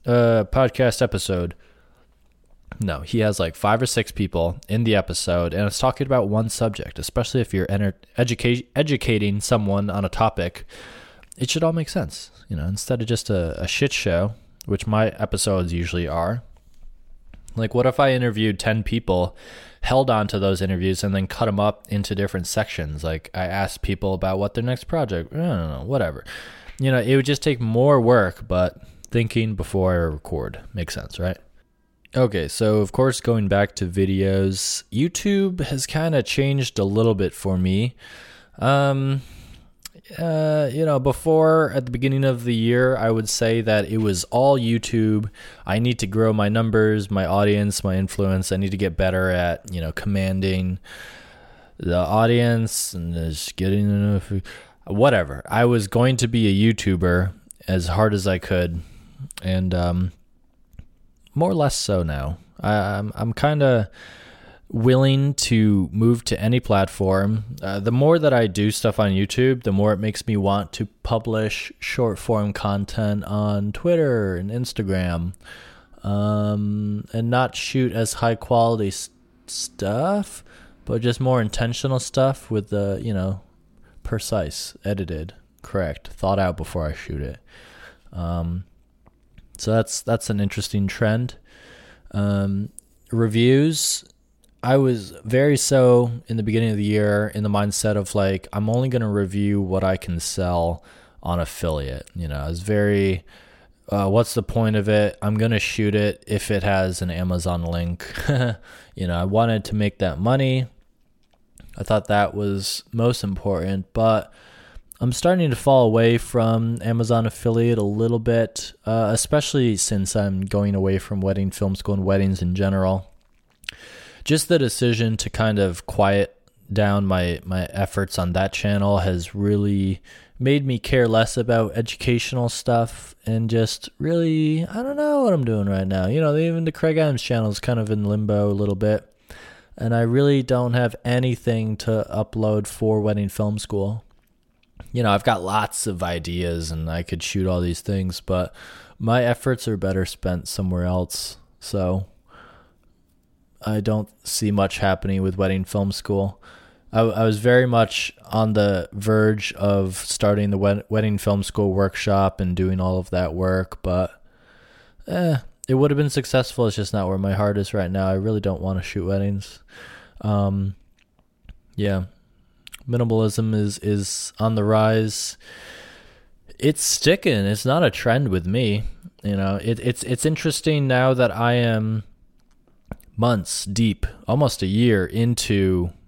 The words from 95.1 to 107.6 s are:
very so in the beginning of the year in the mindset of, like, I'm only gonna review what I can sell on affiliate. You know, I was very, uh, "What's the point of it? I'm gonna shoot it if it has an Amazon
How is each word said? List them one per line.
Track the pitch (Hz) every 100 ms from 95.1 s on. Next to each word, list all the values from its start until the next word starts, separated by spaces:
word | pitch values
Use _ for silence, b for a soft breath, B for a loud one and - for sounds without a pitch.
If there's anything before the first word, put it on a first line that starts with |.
| -
very | 107 127 147 139
so | - 135 127 120 120 120 -
in | 113
the |
beginning | 110 110 113
of | 104
the |
year | 104 104 104 104 107 104
in |
the | 104
mindset | 101 101 - 107 101
of, | 95 104
like, | 95 95 -
I'm | 104 107
only | 120 131
gonna | 123 110
review | 101 95 101 101 101
what | 95 95
I | 95 95
can | - 85
sell | - - 90 87 85 82 B B B B
on | 87 87
affiliate. | 78 - 85 76 67 67 - 87
You | 80
know, | 71
I | 73
was | 85
very, | 101 104 104 101 98 90 B B B B B _ -
uh, | 101 95
"What's | 110 117
the | 120
point | 95 120 110 107
of | 101
it? | 107 104 -
I'm | 104 107
gonna | 113 107
shoot | - - 104 104
it | 104 - -
if | 104 -
it | 101
has | 101 95 92 90
an | 90
Amazon | 85 90 90 90 87